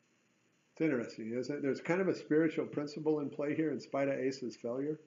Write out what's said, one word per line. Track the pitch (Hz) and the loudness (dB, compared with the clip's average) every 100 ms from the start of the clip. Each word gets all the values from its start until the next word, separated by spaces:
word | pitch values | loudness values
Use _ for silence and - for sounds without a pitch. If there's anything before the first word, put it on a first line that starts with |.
| _ _ _ _ _ _ _ | _ _ _ _ _ _ _
It's | - | 0
interesting, | 160 127 107 - 110 | 2 2 0 -6 -4
isn't | 120 143 147 | -4 -4 -2
it? | |
There's | 143 127 | 0 0
kind | - 180 | 2 2
of | 185 | 2
a | |
spiritual | 139 - 151 160 156 120 | 0 2 4 4 2 -2
principle | - 147 165 151 151 | -2 -4 -2 0 0
in | 139 | 0
play | - 147 | -2 -2
here | 147 160 | 0 0
in | 135 | -2
spite | - 139 139 | -2 0 0
of | 135 | 2
Asa's | 131 135 120 - | 0 -2 -4 -6
failure. | 120 127 147 156 | -4 -2 -2 -4